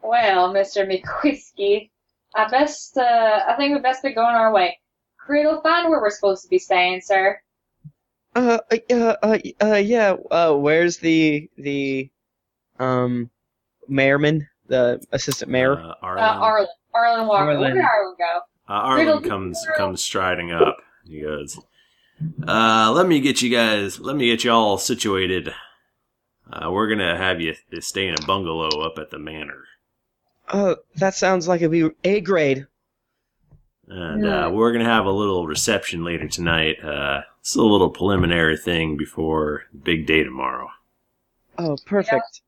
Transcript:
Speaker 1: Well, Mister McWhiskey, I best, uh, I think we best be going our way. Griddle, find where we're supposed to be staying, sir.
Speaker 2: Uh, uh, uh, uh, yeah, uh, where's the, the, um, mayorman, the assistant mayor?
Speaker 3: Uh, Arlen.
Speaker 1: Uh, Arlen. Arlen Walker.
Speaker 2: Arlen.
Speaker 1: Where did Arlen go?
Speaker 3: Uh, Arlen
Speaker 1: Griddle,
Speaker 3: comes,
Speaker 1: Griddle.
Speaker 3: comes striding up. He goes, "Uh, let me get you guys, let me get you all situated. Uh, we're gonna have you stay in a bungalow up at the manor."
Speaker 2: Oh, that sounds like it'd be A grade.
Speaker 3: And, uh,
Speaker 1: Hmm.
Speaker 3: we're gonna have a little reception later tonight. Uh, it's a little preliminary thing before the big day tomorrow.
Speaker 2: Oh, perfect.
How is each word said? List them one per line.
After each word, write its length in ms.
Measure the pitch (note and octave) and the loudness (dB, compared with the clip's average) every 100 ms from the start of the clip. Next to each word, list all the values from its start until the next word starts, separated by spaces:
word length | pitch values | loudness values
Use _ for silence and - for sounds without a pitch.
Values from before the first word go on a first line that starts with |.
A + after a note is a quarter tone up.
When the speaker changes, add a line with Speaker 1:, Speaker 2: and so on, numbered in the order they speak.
Speaker 1:
Well, 480 | A3 A#3 A3 F#3+ F3+ | 2 2 4 2 2
Mister 320 | G3 G3 - G3 | 2 -2 -2 -2
McWhiskey, 1040 | F#3 - - D4 C#4+ - - G4+ G#4 - _ _ _ _ G#3+ | -2 -4 -2 0 -2 -8 -4 0 0 -2 _ _ _ _ -2
I 140 | A3 | 0
best, 480 | B3 D4 - - - | 2 0 -2 -8 -2
uh, 420 | B3 A#3 A3+ G#3+ G3 | 2 4 4 2 0
I 80 | A#3 | 0
think 180 | C#4+ C#4+ | 0 0
we 60 | |
best 220 | B3+ B3+ | 0 -2
be 100 | C4+ | -4
going 220 | A3 A#3 A#3 | 0 2 4
our 180 | A3 | 4
way. 260 | G#3+ F3+ - _ _ _ _ - | 4 2 -2 _ _ _ _ -2
Griddle, 360 | D4 D4+ D#4 | 2 2 2
find 280 | D#4+ E4+ E4+ | 2 2 2
where 120 | D#4 | 2
we're 80 | G#3+ | 0
supposed 340 | - G3+ F#3+ | 0 0 0
to 60 | - | 0
be 100 | F#3 | -2
staying, 420 | - F#3 F3+ F#3 | 2 0 2 -2
sir. 380 | - G3 F#3+ G3+ _ _ _ _ D3+ _ _ _ _ A#3+ | 0 2 2 0 _ _ _ _ -20 _ _ _ _ 0
Speaker 2:
Uh, 240 | B3 A3+ - A3+ - | 2 2 0 -4 0
uh, 220 | A#3+ A#3 A3 | 2 2 2
uh, 140 | G#3+ A3 - - | 2 0 -2 -2
uh, 140 | G#3 G#3+ | 2 2
yeah, 400 | G3+ A#3 G#3 F#3 - | 2 2 2 0 0
uh, 220 | E3 E3+ | 2 4
where's 440 | C#3+ C#3+ D#3+ F3 E3+ | 4 4 4 2 0
the, 520 | E3 D#3+ D#3 D3 D#3 _ | 0 4 4 0 -6 _
the, 520 | C#3 C#3 C#3 C3+ C3+ _ _ _ _ _ _ _ | -8 -4 -4 -4 -8 _ _ _ _ _ _ _
um, 500 | B2+ B2+ B2 B2 A#2+ _ _ _ _ _ - | -2 0 0 -4 -6 _ _ _ _ _ -6
mayorman, 560 | C#3 C3+ C#3+ D3 D#3 D3 _ _ | 2 4 4 2 0 -4 _ _
the 360 | B2+ B2 B2 - | 0 2 0 -4
assistant 380 | B2+ - C#3 - | -6 -4 -6 -4
mayor? 260 | B2+ B2+ C#3 | 0 0 0
Speaker 3:
Uh, 160 | E2 - | -6 -12
Arlen. 220 | F#2 F2+ | -8 -2
Speaker 1:
Uh, 40 | A3 G#3+ | 0 2
Arlen. 280 | A3+ A3 F#3+ - _ | 0 0 -2 -6 _
Arlen 340 | A#3 A#3 A3+ A3+ | 0 2 0 2
Walker. 160 | G#3 | 2
Speaker 2:
Arlen. 160 | G3 - | 2 2
Speaker 1:
Where 120 | - | 2
did 100 | F#4+ | 2
Arlen 320 | F4+ C4+ C#4 F#4 | 2 2 -2 -4
go? 200 | F4 F4 - _ _ | -4 -4 -8 _ _
Speaker 3:
Uh, 80 | G#2 | -4
Arlen 280 | - C#4 D#4+ | 2 2 4
Speaker 1:
Griddle, 160 | D4+ - | 2 0
Speaker 3:
comes, 360 | G2+ F#2+ F2 - | -6 -6 -8 -6
Speaker 1:
Griddle. 200 | D#4 G2 | -2 -2
Speaker 3:
comes 160 | F#2 | -4
striding 480 | - G#2 F#2 F2 E2+ | -6 -2 -2 -2 -4
up. 260 | E2+ D#2 - _ _ - | 0 0 0 _ _ -20
He 160 | D#2 | -12
goes, 380 | D2+ D2+ C#2+ - - _ _ _ _ _ D#3+ - - | -8 -8 -10 -16 -20 _ _ _ _ _ -10 -8 -4
"Uh, 440 | G#2+ A2+ A2+ A2 | 2 4 4 4
let 140 | C3+ F#3 | 4 4
me 120 | D#3 | 2
get 200 | C3+ A#2+ | 2 0
you 80 | B2 | 0
guys, 500 | A#2+ A2+ G#2+ G2 - | 2 2 2 -2 -8
let 160 | - C#3+ | -8 -2
me 120 | A#2+ | 0
get 160 | A#2 | 0
you 80 | B2 | 2
all 260 | A#2 A2 F#2+ | 4 4 0
situated. 760 | - B2 A2 F#2+ F#2 F#2 D2+ - - _ _ _ _ _ _ _ _ | -2 -4 -2 0 0 -2 -6 -14 -20 _ _ _ _ _ _ _ _
Uh, 180 | - D#2+ | -12 -6
we're 160 | F#2 G#2+ | -4 -2
gonna 280 | G#2+ F2+ E2+ | -2 -2 -2
have 220 | F#2 F2+ | -2 -2
you 140 | D#2+ D#2 _ E2+ | -4 -8 _ -14
stay 280 | - - F#2+ | -10 -6 -4
in 60 | D#2+ | -4
a 40 | - | -4
bungalow 560 | G2 F2+ D#2+ D#2+ D2+ | -4 -4 -4 -4 -4
up 160 | D#2+ D#2+ | -6 -8
at 100 | D2+ | -16
the 100 | D2 | -16
manor." 440 | D2+ D#2 D2 C#2+ - _ _ _ _ _ _ _ - | -14 -14 -14 -18 -20 _ _ _ _ _ _ _ -6
Speaker 2:
Oh, 240 | G3 G3 E3 _ - | -2 -2 -2 _ -4
that 200 | F#3+ - | -2 0
sounds 320 | F#3 F#3 E3 | 0 0 0
like 140 | F3+ | 0
it'd 100 | E3+ | 2
be 180 | E3 D#3+ - | 2 0 -2
A 160 | F3 G3+ | -2 -2
grade. 460 | F#3 F#3+ D3 C3+ C#3 _ _ _ _ _ _ _ _ _ _ _ _ | 0 0 0 -2 -6 _ _ _ _ _ _ _ _ _ _ _ _
Speaker 3:
And, 380 | F#2+ E2+ - - | -12 -8 -4 -2
uh, 240 | D#2 D#2+ | 0 -2
Speaker 1:
Hmm. 60 | F#2+ | 2
Speaker 3:
we're 180 | A#2 | 2
gonna 100 | A#2 A2+ | 2 2
have 200 | A2+ G2 | 2 2
a 60 | |
little 360 | G2 G#2 F#2 E2 | 0 0 -2 -4
reception 560 | D2+ - G#2 - F2 | -4 -2 -2 -2 -8
later 240 | E2+ E2+ D#2 | -6 -6 -6
tonight. 560 | - E2+ E2 D#2+ D#2 | -4 -2 0 0 -2
Uh, 380 | D#2+ C#2+ C#2+ C#2+ - _ | -6 -6 -4 -6 -8 _
it's 160 | - - | -6 2
a 60 | |
little 280 | A2+ G#2 F2 | 4 6 4
preliminary 680 | - F#2+ G2 F2 E2+ D#2+ D#2 | 2 0 2 2 2 2 0
thing 400 | - E2+ D#2+ D2 | -2 -2 -2 -4
before 680 | D2+ - D#2+ D#2 D2+ D2 - | -8 -6 -2 -2 -2 -6 -12
the 80 | C#2 | -12
big 260 | - E2 D#2 | -4 -2 2
day 180 | D#2+ | 2
tomorrow. 440 | C#2 C2 C2 B1+ B1+ - _ _ _ _ _ _ _ - | 2 -4 -6 -6 -12 -18 _ _ _ _ _ _ _ -8
Speaker 2:
Oh, 200 | E3+ C#3+ - | -6 -6 -2
perfect. 560 | G3+ F#3 - - - | -2 0 -2 -2 -14